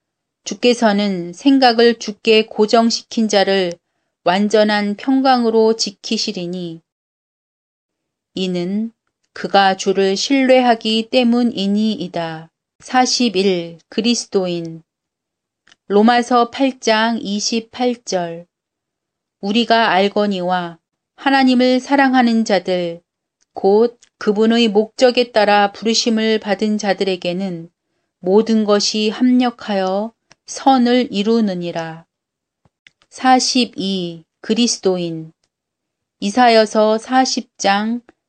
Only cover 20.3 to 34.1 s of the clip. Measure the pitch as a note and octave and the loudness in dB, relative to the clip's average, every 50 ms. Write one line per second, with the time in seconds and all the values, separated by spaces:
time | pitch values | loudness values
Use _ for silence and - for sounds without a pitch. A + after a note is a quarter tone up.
20.3 | G3+ F#3 F3+ F3+ F#3 F3+ F3 E3+ E3+ - _ _ _ _ _ _ _ - - C#4 | -2 -4 -2 -2 -2 -4 -4 -6 -12 -16 _ _ _ _ _ _ _ -6 -2 0
21.3 | C4+ C#4 C4+ B3+ B3+ B3 B3+ B3+ B3+ B3+ B3+ - C#4 C#4 C#4 C4+ B3+ C4 B3 A#3 | 2 4 4 4 4 4 2 2 2 0 -2 0 0 2 2 2 2 2 2 2
22.3 | A3+ A3+ A3+ - G#3 F#3 F3+ - F3+ F3+ F3 E3+ E3+ E3+ _ _ _ _ _ _ | 2 0 0 0 0 0 0 -2 -2 -2 -4 -6 -8 -10 _ _ _ _ _ _
23.3 | _ _ _ _ - - - F#3+ G3+ G#3 A#3 A#3+ - _ _ _ _ - - - | _ _ _ _ -10 -4 0 2 2 4 2 0 -2 _ _ _ _ -8 -4 -2
24.3 | G#3 G3+ A3 A3+ A3+ A#3 A#3 A3+ G3 G#3 A3 G#3+ _ - C4 B3 A#3+ B3 B3 A#3+ | 0 0 2 2 2 2 2 2 2 0 -2 -2 _ 2 2 2 4 2 0 0
25.3 | - A3 G#3 G3+ G3+ G#3 G3+ G3+ G3+ - - A3 A3+ A3 - A#3+ A3+ A3 A3 A3 | 0 0 2 4 4 4 2 0 -2 -4 -4 -2 -2 -2 0 0 0 0 0 0
26.3 | A3 G#3+ - G#3 G3+ G3 A3 G#3+ G#3+ G#3 G#3 G3+ F#3+ F#3+ G3+ F#3+ F#3+ F3+ - F3+ | 0 -2 -2 -4 -4 -4 -2 -2 -2 -2 -2 -2 -2 -2 -2 -4 -4 -4 -4 -6
27.3 | F3 F3+ G3 F#3+ F3+ E3 E3 E3+ _ _ _ _ _ _ _ _ _ _ - F3 | -6 -4 -6 -6 -8 -10 -12 -16 _ _ _ _ _ _ _ _ _ _ -2 0
28.3 | F#3+ G#3 A3+ A3 A3+ A3 G#3+ G3+ G#3 G#3 G3+ - - G#3+ G#3+ G#3+ G#3 - B3+ B3+ | 2 2 2 2 2 0 2 2 0 0 0 -2 -4 -2 -2 -4 -2 0 0 2
29.3 | B3 B3 B3+ A#3+ A#3+ - - - G#3 F#3+ F#3+ F#3 F#3 G3 G#3 A#3 - _ _ _ | 2 2 2 0 -4 -6 -8 -6 -4 -2 -2 -2 -2 -4 -4 -6 -10 _ _ _
30.3 | _ _ _ - - - - C#4 C4+ C4 A#3+ A#3+ B3 B3+ B3 - - G3 G3+ G#3+ | _ _ _ -18 -12 -4 0 2 2 4 4 2 2 0 0 -2 -2 -4 -2 0
31.3 | A3+ A#3 A3+ G3+ F#3 F3+ F3 E3+ E3+ E3+ E3 E3 D#3+ E3 E3 _ _ _ _ _ | 0 0 0 -2 -4 -4 -6 -8 -8 -8 -10 -10 -12 -16 -20 _ _ _ _ _
32.3 | _ _ _ _ _ _ _ _ _ _ _ _ _ _ _ _ - - - C4 | _ _ _ _ _ _ _ _ _ _ _ _ _ _ _ _ -10 -2 2 2
33.3 | C4 B3+ B3 - - B3+ A#3+ A#3+ - - F3+ F#3+ G3 F#3+ F3+ E3+ | 4 4 2 0 0 0 -2 -2 -4 -8 -6 -6 -4 -4 -6 -8